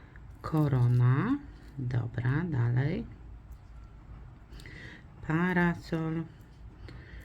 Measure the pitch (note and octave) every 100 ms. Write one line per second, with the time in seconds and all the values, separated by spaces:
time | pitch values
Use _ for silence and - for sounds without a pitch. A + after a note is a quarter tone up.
0 | - - - - - D#3 D3 C3 B2 B2
1 | B2 C3+ G3+ C#4+ - - - C3+ B2 A#2+
2 | A2+ A#2+ B2 C#3+ F3 C3 A#2+ A#2+ C#3+ G3
3 | A3+ - - - - - - - - -
4 | - - - - - - - - - -
5 | - - - D#3+ F3+ F3 F3 E3+ - E3
6 | D#3+ D#3+ D#3+ - - - - - - -
7 | - -